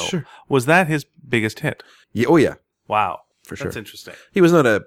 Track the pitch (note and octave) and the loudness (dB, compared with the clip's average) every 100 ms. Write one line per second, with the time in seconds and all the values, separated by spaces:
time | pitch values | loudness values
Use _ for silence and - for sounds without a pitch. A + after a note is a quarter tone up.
0 | E2 F3+ - - - C#3 B2 E3+ D#3+ D#3 | -6 -8 -10 -18 -4 -2 2 2 2 -4
1 | - _ - A#2+ G#2+ - D#3 - - _ | -6 _ -6 -4 -4 -6 -8 -8 -16 _
2 | _ G#2 A#2 E3 F#2+ - _ _ - G#2+ | _ -4 2 4 2 -2 _ _ -6 -4
3 | G2 - _ _ - F#2+ G#2+ A#2+ G#2 - | -2 -6 _ _ -18 -12 -10 -12 -16 -20
4 | - - _ G3 E3+ E3+ B2+ G#2 | -20 -20 _ 2 4 4 4 0